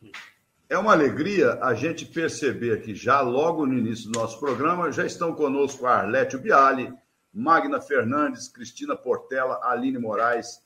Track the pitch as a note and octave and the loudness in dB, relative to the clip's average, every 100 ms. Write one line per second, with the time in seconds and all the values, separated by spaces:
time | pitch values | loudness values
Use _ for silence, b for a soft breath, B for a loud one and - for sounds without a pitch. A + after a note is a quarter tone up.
0 | G#2+ - - _ _ _ - D#3+ G#3+ F3+ | -20 -20 -20 _ _ _ -4 -2 4 4
1 | C#3 G#2+ E3+ G3 B2+ - B2+ A2+ D3+ E3 | 4 2 -2 2 2 2 0 0 -2 -6
2 | B2+ E3+ D#3+ - C3+ F#2+ A#2 G#2 A2 G2 | -8 -4 -4 -2 -2 -2 -2 -2 -4 -6
3 | A#2 C#3 B2+ B2 D#3+ D#3+ C#3 C3 A2 A2 | 0 2 2 0 0 0 0 0 -2 -4
4 | G#2 A#2 A2 - C#3+ A#2 D3+ F3+ E3 B2+ | -6 -4 -4 -4 -4 -2 0 0 -2 -2
5 | F3 - E3+ D3+ C#3+ C#3 C#3 - B2 A2 | -4 -4 -4 -2 0 0 -2 0 2 2
6 | G2 B2+ B2 C3 B2+ D3 C3+ C3 A#2 - | 2 0 0 -2 4 6 6 4 -2 -10
7 | _ _ _ G2 C#3 E3 C#4+ C#4+ - C#3 | _ _ _ -4 2 4 4 -2 0 0
8 | A2+ C#3+ C#3+ B2+ - - A#2 - D3 - | 0 0 -2 -4 -12 -16 -18 -12 -8 -6
9 | B2+ G#2 - C3+ C3 A#2 B2 B2 C3 C3 | -2 -4 -2 -4 -2 -2 -2 -2 -2 -4
10 | A#2+ B2 A#2 A#2+ - - | -4 0 0 0 -4 -14